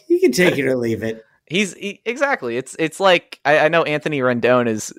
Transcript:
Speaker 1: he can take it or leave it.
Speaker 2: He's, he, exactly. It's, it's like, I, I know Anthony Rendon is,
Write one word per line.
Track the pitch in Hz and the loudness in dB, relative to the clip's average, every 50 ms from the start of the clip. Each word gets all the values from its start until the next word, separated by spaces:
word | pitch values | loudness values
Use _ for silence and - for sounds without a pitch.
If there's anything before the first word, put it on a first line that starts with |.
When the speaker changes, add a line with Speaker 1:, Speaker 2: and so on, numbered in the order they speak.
| _ | _
Speaker 1:
he | - 339 349 | 0 2 2
can | 381 294 | 2 2
take | - 180 180 170 - | 2 2 2 2 2
it | 143 135 | 0 0
or | 135 131 | 0 0
leave | 127 117 113 113 98 107 | 0 -2 -2 -2 -4 -4
it. | 113 110 - - _ _ _ _ | -6 -8 -8 -14 _ _ _ _
Speaker 2:
He's, | - - 196 214 175 - | -6 -4 -4 -4 -4 -6
he, | - 185 202 190 - _ | -10 -12 -12 -12 -10 _
exactly. | 226 240 277 285 285 262 - - 120 117 | -10 -6 -4 -4 -4 -4 -4 -4 -6 -6
It's, | 127 135 - - - | -6 -6 -8 -6 -6
it's | 160 151 - - | -6 -6 -2 0
like, | 196 190 180 170 - _ - - - | 2 4 4 2 0 _ -16 -4 0
I, | 139 151 147 | 2 4 4
I | 147 | 4
know | 156 165 165 147 | 4 2 0 0
Anthony | 147 151 147 - 156 151 139 | 0 -2 -4 -4 -4 -2 0
Rendon | 127 127 123 120 117 120 127 123 120 | 0 0 0 2 2 2 2 2 2
is, | 117 110 107 - - - | 0 -2 -4 -6 -10 -12